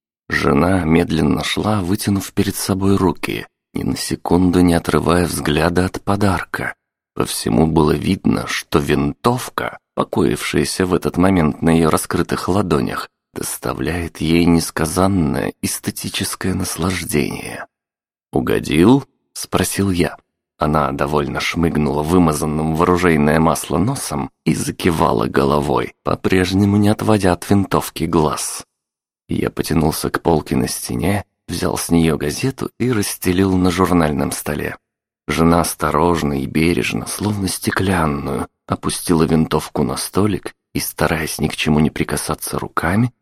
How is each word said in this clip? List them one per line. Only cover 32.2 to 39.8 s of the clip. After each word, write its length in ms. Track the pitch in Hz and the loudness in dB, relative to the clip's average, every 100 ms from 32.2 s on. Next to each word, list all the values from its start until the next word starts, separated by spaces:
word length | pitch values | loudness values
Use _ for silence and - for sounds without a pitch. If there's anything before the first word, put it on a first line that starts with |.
| 73 69 131 - - - | -2 -2 -4 -4 -8 -4
и 140 | 120 | -2
расстелил 640 | 113 101 - - 90 98 92 | 0 -2 -4 -2 2 2 4
на 160 | 90 | 2
журнальном 640 | 87 90 87 78 69 71 | 2 2 4 2 0 -2
столе. 440 | - - 73 73 - _ _ _ _ - | -4 -6 -6 -6 -10 _ _ _ _ -6
Жена 320 | 73 82 85 | 2 4 4
осторожно 800 | 80 - 76 73 85 82 73 71 | 2 -2 -2 2 2 2 0 -2
и 40 | 65 | -2
бережно, 600 | 76 82 82 - 57 - | 0 0 0 -2 -6 -8
словно 400 | - 101 104 95 | -6 -4 -2 -4
стеклянную, 1040 | - - - 95 90 78 71 69 64 - _ - | -4 -4 -2 0 0 0 -2 -4 -6 -8 _ -8
опустила 560 | - 80 - - 85 | -6 -4 -6 0 2
винтовку 600 | 78 80 78 78 - - | 4 2 2 0 -2 -4